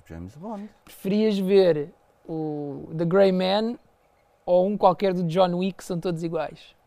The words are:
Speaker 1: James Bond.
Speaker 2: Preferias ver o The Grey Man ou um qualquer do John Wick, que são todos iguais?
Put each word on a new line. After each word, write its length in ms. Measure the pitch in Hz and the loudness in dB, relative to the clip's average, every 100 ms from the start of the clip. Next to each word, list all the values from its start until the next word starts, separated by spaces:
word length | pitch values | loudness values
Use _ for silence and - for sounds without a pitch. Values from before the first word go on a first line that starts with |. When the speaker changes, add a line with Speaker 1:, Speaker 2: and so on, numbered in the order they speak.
| - | -18
Speaker 1:
James 280 | 82 90 143 | -16 -16 -14
Bond. 320 | 208 202 208 _ - | -14 -14 -14 _ -20
Speaker 2:
Preferias 520 | - 190 208 220 196 | -10 -2 0 2 0
ver 560 | 185 196 185 151 151 - _ _ - | 2 4 4 2 -4 -12 _ _ -12
o 640 | 160 156 147 147 139 160 160 | -8 -6 -6 -8 -10 -10 -4
The 60 | |
Grey 300 | 170 190 196 | 0 4 4
Man 440 | 185 185 208 226 247 _ _ _ _ _ _ - | 4 0 0 -2 -6 _ _ _ _ _ _ 2
ou 200 | 180 190 | 2 2
um 120 | 208 | 4
qualquer 360 | 196 170 196 | 4 4 0
do 100 | 185 | 0
John 300 | 170 175 180 175 | 0 2 2 2
Wick, 220 | 190 - | -4 -6
que 40 | |
são 160 | - 175 | -8 -6
todos 240 | 185 165 | -4 -4
iguais? 500 | 170 165 151 165 - _ | -4 -6 -6 -10 -20 _